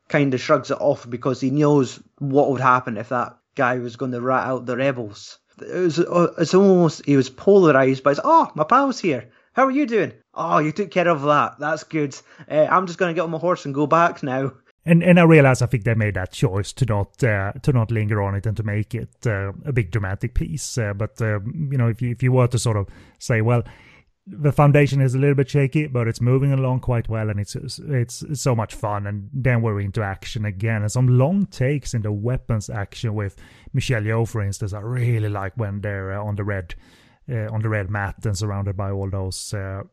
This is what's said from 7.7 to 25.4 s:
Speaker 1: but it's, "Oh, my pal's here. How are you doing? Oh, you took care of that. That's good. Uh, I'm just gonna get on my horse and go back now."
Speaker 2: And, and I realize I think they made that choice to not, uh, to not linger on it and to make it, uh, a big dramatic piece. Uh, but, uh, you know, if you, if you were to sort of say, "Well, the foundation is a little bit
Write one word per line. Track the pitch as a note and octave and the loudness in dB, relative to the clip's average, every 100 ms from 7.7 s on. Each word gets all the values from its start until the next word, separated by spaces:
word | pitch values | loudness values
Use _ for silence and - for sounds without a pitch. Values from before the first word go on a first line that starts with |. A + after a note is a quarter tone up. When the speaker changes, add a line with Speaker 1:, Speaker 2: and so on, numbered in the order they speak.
| C3+ C3+ C3 | 6 4 2
Speaker 1:
but | C#3+ | 2
it's, | C#3+ | 2
"Oh, | C#4 D#4+ - D3+ | 4 4 4 -2
my | |
pal's | D3+ B3+ C#4 - | 2 2 2 -2
here. | F#3 B2+ - _ _ | -2 -2 -6 _ _
How | - C4+ | 0 2
are | |
you | C4+ B3+ | 2 0
doing? | A3+ C#3 - _ - | 0 -2 -6 _ -8
Oh, | E3 E3+ | 0 0
you | D3+ | 0
took | D3 F#3+ | -2 -4
care | F#3 E3+ | 0 2
of | D3+ | 2
that. | C#3+ D3 A2+ - | 2 2 2 -2
That's | D3 D#3 | -6 -6
good. | - D#3 D3 - _ - D3 | -4 -4 -4 -6 _ -20 -2
Uh, | D3+ D3 | 2 4
I'm | F3 F#3 | 2 0
just | E3+ | -2
gonna | F3+ E3 | -2 -2
get | |
on | E3 | -4
my | D#3+ | -2
horse | F3 E3+ C#3+ | -2 -2 -4
and | |
go | C3+ D3 | -2 2
back | E3 E3+ - | 4 4 0
now." | C#3+ B2+ C#3 - _ _ E3 | -4 -4 -4 -8 _ _ 4
Speaker 2:
And, | E3+ | 4
and | F3 F3+ | 8 8
I | |
realize | E3 D#3 C3+ B2 | 8 8 8 4
I | A#2+ | 0
think | B2 | 0
they | A#2 A2 | 0 0
made | G#2 | 0
that | F#2 F#2 | -2 -6
choice | - G2+ F#2+ - | -2 -2 0 -4
to | - A2+ | -2 0
not, | G#2 G2 - | 0 -2 -2
uh, | B2 G2+ G2 B2+ | 0 0 -2 -4
to | - | 0
not | B2+ A2 | 2 2
linger | A2+ G#2 G#2+ | 0 0 0
on | G2 G2 | -2 -2
it | A2 | -4
and | G#2 | -4
to | |
make | G#2+ G#2 G2+ | -4 -4 -4
it, | A2+ - _ A#2+ | -8 -10 _ -4
uh, | G2 G2 - D3 | -2 -4 -8 -4
a | |
big | B2 F2 | -2 -2
dramatic | A2+ F#2+ G2 A#2+ - | -2 -4 -6 -4 -2
piece. | E3 D3+ - - | -4 -8 -8 -4
Uh, | G#2 | -4
but, | G2+ A2 - | -4 -6 -4
uh, | A2 G#2 | -2 -2
you | G#2+ D#3+ C#3+ C3+ | -6 -8 -4 0
know, | A#2 | 0
if | A2 | -2
you, | B2 | -6
if | A#2 | -2
you | B2+ | 2
were | B2+ A#2+ | 4 2
to | A#2+ | 2
sort | B2 G#2 | 0 -2
of | F#2+ - - - | -4 -10 -20 -12
say, | - A#2 | -2 0
"Well, | A2 A#2+ - - - _ _ _ F#3+ | 2 0 -2 -12 -20 _ _ _ -18
the | G3 D3 | -2 0
foundation | C#3+ D3 D3 C#3+ C#3 | 4 6 6 4 2
is | C3 C3 | 2 2
a | |
little | C#3+ | 2
bit | C#3 | 2